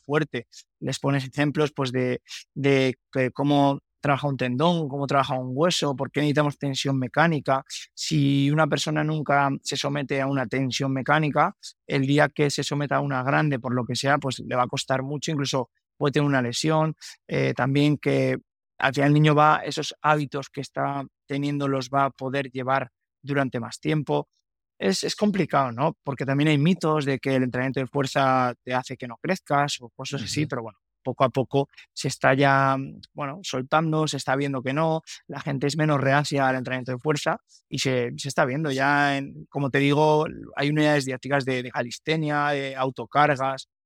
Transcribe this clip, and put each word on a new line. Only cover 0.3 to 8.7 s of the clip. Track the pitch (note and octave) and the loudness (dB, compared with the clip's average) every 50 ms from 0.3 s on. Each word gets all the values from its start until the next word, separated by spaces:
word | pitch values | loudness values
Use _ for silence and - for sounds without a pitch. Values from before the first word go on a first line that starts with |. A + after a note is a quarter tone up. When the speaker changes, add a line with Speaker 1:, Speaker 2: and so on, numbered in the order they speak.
| - A#2+ - _ - - - _ _ - | -4 -8 -10 _ -16 -20 -20 _ _ -10
Speaker 1:
Les | - C3 C3 - | -8 -6 -6 -4
pones | - C#3 C#3 C#3 C3 B2+ | -2 0 0 0 -2 -4
ejemplos, | - C#3+ D3 D3+ C3 D3+ D3+ C3+ - | -2 0 0 0 2 0 0 0 0
pues, | - C3+ B2+ | -2 -4 -2
de, | A#2+ B2+ B2+ B2+ B2 - _ - - - - _ - | -2 -2 -2 -2 -2 -4 _ -12 -16 -16 -16 _ -6
de | D3+ C#3 C#3 C#3 C3+ C3 C3 A#2+ - _ _ | 0 2 4 4 4 4 2 0 -4 _ _
que | - C3 C3 B2 | -2 0 0 0
cómo | - - C#3+ C#3+ D3 C#3+ C#3 C#3 C#3 C#3+ - _ _ _ | 0 0 0 2 4 4 4 4 2 0 -6 _ _ _
trabaja | - D3 C#3 B2 C#3+ C#3+ | -2 0 0 0 0 -2
un | C#3 A#2+ | -2 -2
tendón, | B2+ B2 B2 B2+ D#3+ F3 F3 E3 D#3 C3+ | -2 -2 0 2 2 2 2 2 -2 -4
cómo | C#3 C#3+ C#3 | -4 -4 -2
trabaja | C3+ D#3 C#3 B2+ B2+ C3+ | 0 2 2 2 2 -2
un | C3 C3 B2+ B2+ | -4 -4 -4 -2
hueso, | C3+ E3 F3+ E3+ - E3 C#3+ C3+ | 0 2 2 2 0 -2 -2 -2
por | A#2+ C3+ B2+ | -2 -6 -4
qué | - D#3+ | -2 0
necesitamos | D3+ D3 C3+ D3+ D3 D3 - | 0 2 2 2 2 0 0
tensión | - C#3+ C#3 C3+ - - C#3+ C3+ C3 | -4 -4 -4 -4 -2 -2 -2 -2 -2
mecánica. | B2+ A#2+ - C#3+ D#3+ E3+ D#3+ C#3 - - C3+ C3+ - - - - - - | -2 -2 0 2 2 2 2 0 0 0 0 0 -2 -6 -14 -14 -14 -16
Si | _ - - - D#3+ D3+ C#3 C#3 C#3 C#3 C#3 C#3 | _ -10 -6 -2 0 2 2 2 2 2 2 2
una | D3+ D#3 D#3 | 2 2 2
persona | D3 | 2